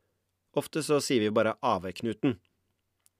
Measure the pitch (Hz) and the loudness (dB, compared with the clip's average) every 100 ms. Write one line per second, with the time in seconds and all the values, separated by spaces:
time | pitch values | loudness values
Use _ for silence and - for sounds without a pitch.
0 | _ _ _ _ _ 147 - 160 147 143 | _ _ _ _ _ -6 -4 -6 0 0
1 | - 131 104 110 110 107 131 98 92 - | 2 2 4 2 2 0 -2 -2 -4 -6
2 | 117 104 147 107 _ _ _ _ _ _ | -6 -2 -2 -2 _ _ _ _ _ _
3 | _ _ | _ _